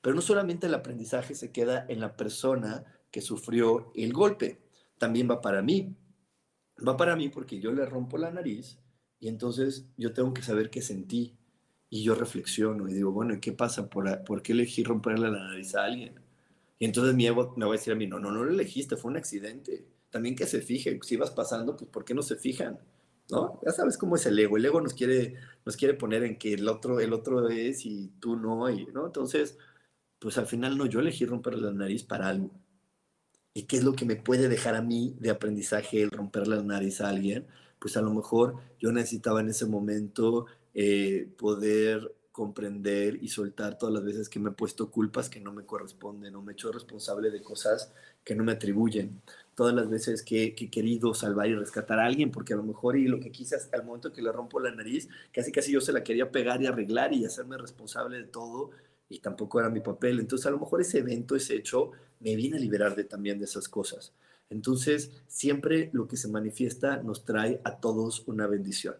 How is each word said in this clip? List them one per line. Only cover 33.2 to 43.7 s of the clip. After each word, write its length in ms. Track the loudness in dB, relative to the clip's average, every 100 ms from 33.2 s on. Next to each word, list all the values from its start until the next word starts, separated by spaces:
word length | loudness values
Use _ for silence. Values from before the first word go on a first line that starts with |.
| _ _ _
¿Y 100 | -12
qué 140 | -2 2
es 60 |
lo 100 | 4
que 120 | 4
me 100 | 0
puede 340 | 0 2 4 6
dejar 260 | 4 2
a 60 | 0
mí 340 | 0 0 0 0
de 100 | 0
aprendizaje 720 | 0 0 -2 0 -2 2 2
el 100 | 2
romperle 440 | 0 -4 0 2
la 80 | 0
nariz 380 | 0 0 -2 0
a 80 | 0
alguien? 360 | 0 0 -2 -8 -20 -20 _
Pues 180 | -2 0
a 40 |
lo 120 | 2
mejor 420 | 0 2 4 4 2 -16 _
yo 120 | 0
necesitaba 500 | 2 0 -2 2 2
en 80 | 2
ese 160 | 0 0
momento, 800 | 0 0 -2 -4 2 4 4 -2 -18 _
eh, 560 | 2 4 4 4 0 -2 -2
poder 800 | 0 2 4 4 4 2 -4 -14 _
comprender 880 | -6 -6 -4 -6 -2 0 2 2 -2
y 60 | -6
soltar 500 | -4 -4 -4 -6